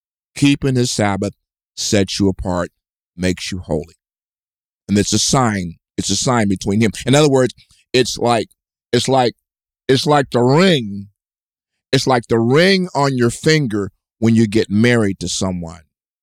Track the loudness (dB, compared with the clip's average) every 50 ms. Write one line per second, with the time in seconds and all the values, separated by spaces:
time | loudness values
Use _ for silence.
0 | _ _ _ _ _ _ -6 0 2 2 2 2 -2 -2 0 0 -2 -2 -2 -2
1 | -2 -2 -2 -2 -6 -6 -8 _ _ _ _ _ _ _ _ -10 -6 -2 0 0
2 | 0 0 -2 0 0 0 0 -2 -4 -4 -4 -4 -4 -6 _ _ _ _ _ _
3 | _ _ _ -6 -4 -4 -4 -4 -6 -10 -10 -10 -8 -6 -6 -6 -6 -8 -16 _
4 | _ _ _ _ _ _ _ _ _ _ _ _ _ _ _ _ _ -2 0 0
5 | 0 0 0 -2 -2 0 0 0 0 0 -2 -4 -8 -10 -12 _ _ _ _ -8
6 | -6 -4 -4 -4 -2 0 0 0 0 0 -2 -4 -4 -2 0 0 0 0 -2 -4
7 | -2 0 2 4 4 4 4 2 0 0 -2 _ _ _ _ _ _ _ 0 0
8 | 0 0 -2 -4 -2 0 0 -2 -2 -6 _ _ _ _ _ _ _ -4 -2 -2
9 | 0 0 0 2 0 0 -2 _ _ _ _ _ _ _ _ _ _ 0 0 0
10 | 2 2 2 2 2 0 0 0 2 4 4 4 4 4 2 0 -2 -6 -10 -12
11 | -12 -14 _ _ _ _ _ _ _ _ _ _ _ _ _ _ _ -4 -4 -2
12 | 0 2 0 0 0 0 0 0 2 2 4 4 4 4 2 0 -2 -4 -2 -2
13 | -2 0 0 0 0 0 0 -2 0 2 2 2 0 -2 -2 -4 -4 -6 _ _
14 | _ _ _ -2 0 2 4 4 4 2 2 0 0 0 0 2 2 4 4 2
15 | 2 0 -2 -6 -8 -8 -6 -4 -4 -4 -6 -6 -10 -12 -14 -18 -20 _ _ _
16 | _ _ _ _